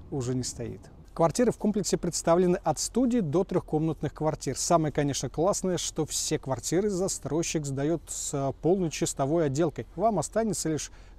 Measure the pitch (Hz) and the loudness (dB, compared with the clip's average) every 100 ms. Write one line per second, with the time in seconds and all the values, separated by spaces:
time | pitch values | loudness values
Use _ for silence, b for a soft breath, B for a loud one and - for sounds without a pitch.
0 | - 147 120 127 120 - 113 107 - - | -8 -4 -2 -2 -4 -6 -8 -10 -16 -20
1 | - - 165 147 247 - 214 208 180 180 | -10 2 2 4 2 2 0 0 0 0
2 | 175 - - 170 185 180 - 151 - - | 0 -2 4 6 6 2 0 -2 -2 0
3 | 254 240 170 151 190 185 - 156 160 151 | 2 2 2 0 0 -2 0 0 0 -2
4 | 151 - 156 147 - 123 - 170 156 147 | -4 -2 -2 -2 -4 -4 2 4 4 0
5 | 143 135 135 - 170 202 185 170 - - | 0 0 -4 0 0 2 0 -2 -2 -4
6 | 151 - - 156 - 123 - 160 208 185 | -4 -4 -2 -4 -2 -6 0 0 2 0
7 | 185 - 139 147 165 170 143 135 147 165 | -2 -4 -4 -2 0 -2 -2 -2 0 -2
8 | - - - 143 139 127 151 196 170 - | -4 -8 -4 -2 -2 0 2 2 2 -2
9 | 165 - 139 165 151 135 170 - 120 - | -4 -2 0 2 2 2 0 -2 -8 -2
10 | 214 202 139 214 226 180 160 151 - b | 0 2 0 0 0 0 -2 -2 -4 b
11 | b | b